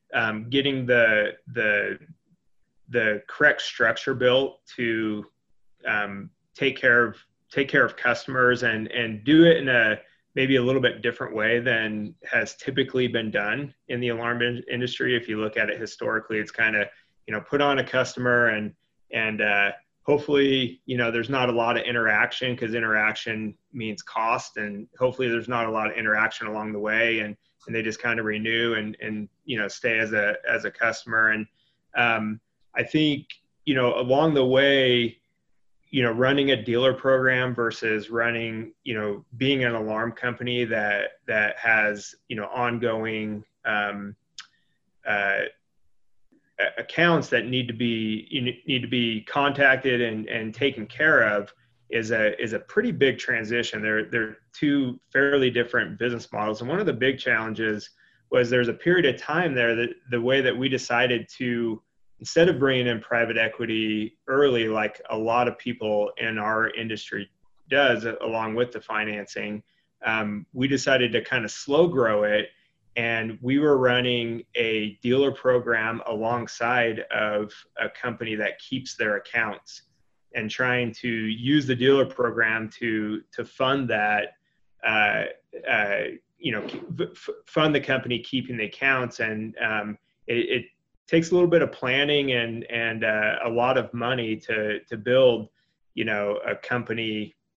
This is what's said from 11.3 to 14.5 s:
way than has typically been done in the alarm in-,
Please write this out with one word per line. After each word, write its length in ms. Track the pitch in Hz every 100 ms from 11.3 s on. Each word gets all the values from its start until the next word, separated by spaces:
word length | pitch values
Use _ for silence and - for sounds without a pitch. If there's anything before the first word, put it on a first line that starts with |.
| 107
way 240 | 110 120
than 560 | 120 113 110 107 104 -
has 320 | - 120 110 -
typically 520 | - 131 131 131 123
been 220 | 113 110
done 440 | 104 104 120 143 - -
in 100 | 123
the 100 | 123
alarm 320 | 117 117 120
in-, 220 | 120